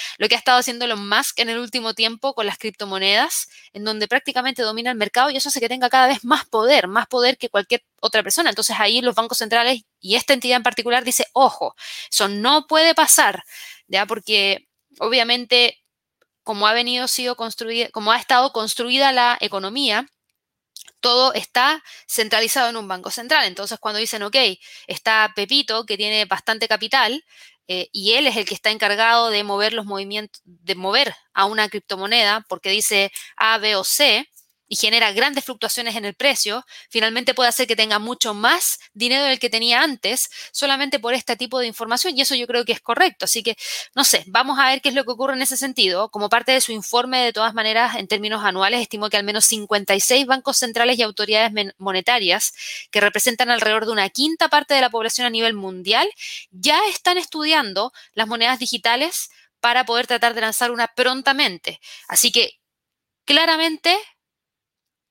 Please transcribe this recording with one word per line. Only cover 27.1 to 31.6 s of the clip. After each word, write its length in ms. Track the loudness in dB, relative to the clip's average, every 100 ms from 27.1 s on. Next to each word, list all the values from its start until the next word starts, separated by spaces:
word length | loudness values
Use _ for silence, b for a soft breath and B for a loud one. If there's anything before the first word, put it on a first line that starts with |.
| -2 _ B B B -8
eh, 200 | -8 -8
y 200 | -4 0
él 140 | 2 2
es 100 | 0
el 80 |
que 100 | -4
está 160 | -4 -4
encargado 600 | 0 -2 2 4 4 2
de 140 | -2
mover 280 | -2 -2 -2
los 120 | -2
movimientos, 560 | -6 -8 -8 -10 -10 -18
de 300 | _ -18 -8
mover 400 | -6 0 0 0 -4 _
a 100 | 0
una 240 | 0 2